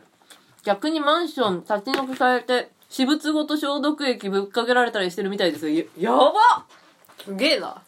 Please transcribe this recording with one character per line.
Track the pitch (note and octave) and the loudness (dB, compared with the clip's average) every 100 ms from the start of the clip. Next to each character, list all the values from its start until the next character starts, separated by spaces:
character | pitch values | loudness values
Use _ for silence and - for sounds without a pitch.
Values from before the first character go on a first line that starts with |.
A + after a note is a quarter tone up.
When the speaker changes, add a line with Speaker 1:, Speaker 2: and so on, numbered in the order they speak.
| _ _ _ - _ _ | _ _ _ -20 _ _
Speaker 1:
逆 | - G3+ D4+ | -4 -2 -2
に | D#4+ | -2
マ | C#4+ E4 | 0 0
ン | E4 | 0
シ | C#4+ | -2
ョ | A3 | -2
ン | F3 | -2
立 | - G#3 G3+ | -4 -6 -2
ち | |
退 | C4+ C4 | -4 -4
き | C4 | 0
さ | B3+ | 2
れ | B3 | 2
て、 | B3 B3 - _ _ | 0 -2 -4 _ _
私 | - C4 | -2 0
物 | D4+ D4 | 0 0
ご | D#4 D4+ | -2 -2
と | D4+ | -2
消 | C#4 C#4+ | -2 -2
毒 | C#4+ D4+ C#4 | -2 -2 -2
液 | A#3+ G3 | -4 -2
ぶ | G3 G3 | -4 -2
っ | |
か | - A3+ | -2 2
け | |
ら | B3 | 2
れ | A#3+ | 2
た | A3 | 0
り | F3+ | -2
し | E3+ | -2
て | |
る | F#3+ | -4
み | G3+ | 0
た | F3+ | 0
い | |
で | D3 | 0
す | D#3 | -2
よ。 | D#3+ D#3+ - | -2 -2 -4
や、 | G#3 | 0
や | B3+ | 4
ば | C#4+ | 4
っ！ | G4 A#4 - - - _ _ _ - | 6 4 4 -2 -20 _ _ _ -20
Speaker 2:
す | - G3 | -12 -2
げ | C#4 C4 | 0 0
え | |
な、 | E3 - | -4 -12